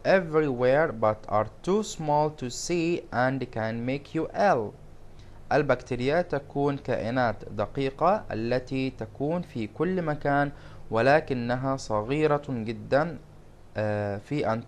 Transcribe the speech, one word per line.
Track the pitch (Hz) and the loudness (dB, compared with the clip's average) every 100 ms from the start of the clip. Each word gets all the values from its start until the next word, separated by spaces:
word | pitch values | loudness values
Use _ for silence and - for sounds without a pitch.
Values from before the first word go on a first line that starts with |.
everywhere | 127 190 165 156 151 120 127 139 160 110 | 4 4 4 2 2 4 4 6 4 2
but | 110 107 - | 2 2 0
are | 107 107 - - | 0 0 -2 0
too | 208 | 0
small | 214 - 156 147 151 151 | 0 -4 2 2 2 -2
to | 127 | -8
see | - - 170 165 175 - | -6 -2 0 2 0 -2
and | 113 127 135 127 | 0 2 0 -4
can | 113 110 117 120 | -4 -2 -2 -4
make | 135 - | -4 -4
you | 160 156 | -4 -2
ill." | - 202 139 104 - - - - - - - - | 2 4 4 0 -8 -18 -18 -18 -18 -18 -12 0
البكتيريا | 135 143 123 - 123 127 165 | 2 4 0 -2 -2 0 2
تكون | 175 143 - 143 143 139 | 0 -2 -4 -2 0 0
كائنات | - 120 110 127 120 107 - | -2 -2 0 2 0 0 -6
دقيقة | 104 101 - 135 - 160 214 - | -4 -2 -2 -2 2 2 2 0
التي | 107 117 127 127 131 131 | -4 0 -2 -2 -2 -2
تكون | - 107 - 143 175 | -4 -10 -4 -2 -2
في | 175 123 104 | -4 -6 -6
كل | - 170 185 | -2 -2 0
مكان | 160 147 147 143 143 - - - - | -2 -2 2 2 2 -2 -14 -14 -4
ولكنها | 110 127 156 156 127 117 127 135 135 | 2 6 4 4 -2 -2 0 0 -2
صغيرة | - 107 110 147 156 147 147 | -2 -2 0 2 2 2 -2
جدًا، | 123 110 110 107 131 170 - - - - - - - | -6 -4 -6 0 2 2 -4 -14 -20 -20 -20 -10 -4
آه، | 107 104 101 101 | -2 0 -2 -4
في | - 143 92 | -4 -2 0
أن، | 113 | -2